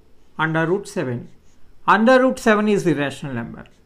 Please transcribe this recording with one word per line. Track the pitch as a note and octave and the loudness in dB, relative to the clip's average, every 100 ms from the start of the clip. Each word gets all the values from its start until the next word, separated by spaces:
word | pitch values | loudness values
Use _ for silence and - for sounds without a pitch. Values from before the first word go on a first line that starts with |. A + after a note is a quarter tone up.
| _ - - - | _ -20 -18 -4
under | D#3+ D#3+ E3 | -2 0 0
root | G3 G3+ | -2 -4
seven? | F#3 C3 A#2+ - - - - - - - | -8 -6 -6 -10 -20 -20 -20 -20 -6 2
Under | G3 A3+ B3+ | 4 6 4
root | B3+ B3+ | 4 0
seven | A#3 G#3 G#3+ | 0 2 2
is | G3 D#3+ | 0 0
irrational | C#3 C#3 B2+ D3 | -2 -4 -8 -8
number. | A#2+ A2+ A2 - _ | -8 -10 -14 -20 _